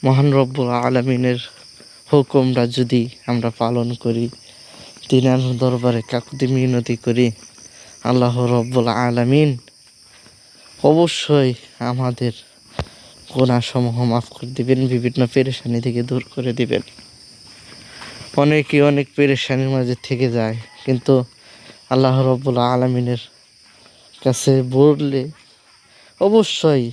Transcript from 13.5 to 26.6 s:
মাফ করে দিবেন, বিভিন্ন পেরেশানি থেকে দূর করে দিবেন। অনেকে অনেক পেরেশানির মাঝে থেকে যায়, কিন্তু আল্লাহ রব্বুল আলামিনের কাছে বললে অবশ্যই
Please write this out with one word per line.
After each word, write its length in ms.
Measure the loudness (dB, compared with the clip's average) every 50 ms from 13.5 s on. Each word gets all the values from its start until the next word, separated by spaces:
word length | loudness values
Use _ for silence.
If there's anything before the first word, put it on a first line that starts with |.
| 2 0 0 -2 -4 -2 -2 -2 -2 -2 -2
মাফ 220 | 0 0 -2 -4 -6
করে 180 | -14 -16 -14 -12
দিবেন, 400 | -8 -6 0 0 0 0 0 -2
বিভিন্ন 400 | -2 -2 -2 -2 -2 0 -2 0 0
পেরেশানি 480 | 0 0 0 -4 -8 -6 -4 -4 -2
থেকে 220 | -2 -2 -4 -4 -4
দূর 200 | -4 -4 -6 -6 -8 -10
করে 180 | -8 -6 -6 -2
দিবেন। 280 | -4 -2 -2 -2 -4 -4 -6 -18 -20 -20 -20 -20 -20 -20 -20 -20 -20 -20 -20 -20 -20 -20 -20 -20 -20 -20 -20 -20 -20 -20 -18 -18 -18 -20 -6 -2
অনেকে 460 | 0 2 2 2 2 0 0 2 2
অনেক 260 | 4 4 2 2 -2 -4 _
পেরেশানির 540 | 0 2 2 2 -2 -2 -4 -2 -2 -2 -2
মাঝে 260 | -2 -2 -2 -2 -4 -6 -6
থেকে 280 | -6 -4 -2 -2 -2
যায়, 260 | 0 0 -2 -2 -4 -6 -10 -16 -20 -12 -4
কিন্তু 380 | -2 -2 -2 2 2 2 2 2 -2 _ _ _ -20 -20 -20 -20 -20 -20 -20 -8 _
আল্লাহ 380 | 0 2 2 2 2 2 2 2
রব্বুল 300 | 0 0 0 -2 0 0
আলামিনের 600 | 0 0 0 0 0 0 0 -2 -2 -2 -4 -6 -8 -14 _ _ _ _ _ _ _ -20 _ _ -20 -20 _ _ _ _ _ -4 -2
কাছে 400 | -2 -2 0 2 2 2 2 2
বললে 680 | 0 2 4 4 4 4 2 0 -2 -2 -4 -6 -6 -12 -18 -20 _ _ _ _ _ _ _ _ _ _ -20 -20 -20 _ _
অবশ্যই 720 | 0 2 4 4 2 2 -2 0